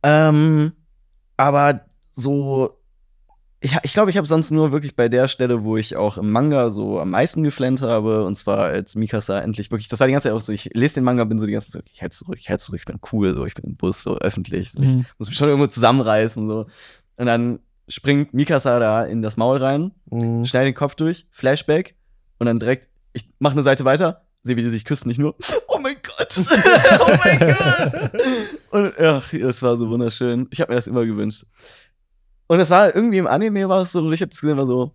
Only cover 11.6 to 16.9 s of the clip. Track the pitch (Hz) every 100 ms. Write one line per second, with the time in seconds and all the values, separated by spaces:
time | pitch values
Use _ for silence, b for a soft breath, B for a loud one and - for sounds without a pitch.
11.6 | - - - - 87 - 85 - - 95
12.6 | - 92 - - - 113 95 67 64 -
13.6 | - - 92 - - - 98 - - -
14.6 | 95 - 135 127 123 _ 104 - 143 143
15.6 | 143 - 117 131 113 107 113 113 107 110
16.6 | 107 B B